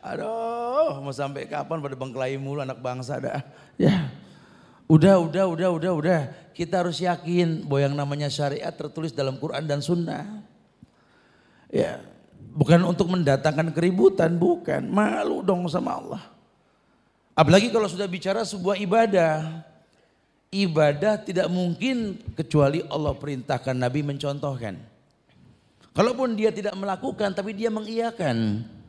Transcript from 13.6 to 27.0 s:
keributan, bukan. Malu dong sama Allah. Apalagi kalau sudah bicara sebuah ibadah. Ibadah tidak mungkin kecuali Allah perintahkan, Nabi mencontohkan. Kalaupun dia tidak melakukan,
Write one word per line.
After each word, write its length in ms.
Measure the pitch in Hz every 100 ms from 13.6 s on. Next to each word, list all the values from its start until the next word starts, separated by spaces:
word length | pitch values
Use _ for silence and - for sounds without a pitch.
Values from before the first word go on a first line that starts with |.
| 160
keributan, 640 | 143 175 185 381 - 165 170
bukan. 480 | 180 349 - 143
Malu 560 | - 196 208 214 - -
dong 240 | 190 180 180
sama 240 | 165 - -
Allah. 260 | - 208 - _ _ _ _ _ _ _ _ _ _
Apalagi 400 | - 151 180 226
kalau 160 | 220 208
sudah 160 | 175
bicara 400 | 196 180 180 208
sebuah 320 | 214 202 180 196
ibadah. 880 | 202 220 226 196 165 156 160 160 - _ _ _ _ _ _ _ _
Ibadah 640 | 196 196 156 151 143 196 208
tidak 240 | - 175 160
mungkin 720 | 180 180 170 254 254 214 190 - -
kecuali 480 | - 151 139 156 -
Allah 240 | 147 151 -
perintahkan, 560 | 143 135 117 127 -
Nabi 320 | 127 123 135
mencontohkan. 720 | 147 139 147 143 147 131 113 92 110 _ _ _ _ _ - _ _ _ _ -
Kalaupun 400 | 214 247 254 220
dia 160 | 220
tidak 240 | 160 202 190
melakukan, 560 | 196 185